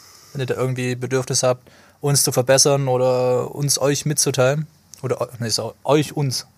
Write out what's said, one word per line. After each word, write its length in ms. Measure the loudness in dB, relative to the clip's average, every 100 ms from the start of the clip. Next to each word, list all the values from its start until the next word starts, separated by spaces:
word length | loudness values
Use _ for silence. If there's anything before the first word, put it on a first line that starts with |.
| -20 -20 -14
wenn 80 | -6
ihr 40 | -4
da 60 | -2
irgendwie 400 | -2 -2 -4 -4
Bedürfnis 480 | -2 -2 -2 0
habt, 260 | 0 0 -4 -20 -20 _
uns 220 | -2 0
zu 80 | 0
verbessern 560 | 0 4 4 4 2 2
oder 640 | 2 2 2 2 0 -2
uns 260 | -4 -2 0
euch 260 | 0 0 -2
mitzuteilen, 640 | -2 0 2 2 0 -4 _ _ -10
oder, 280 | -6 -4 -4 -6
nee, 100 | -4
so, 240 | -4 -6 -6
euch 320 | 2 2 2 -2
uns. 300 | -4 -4 -10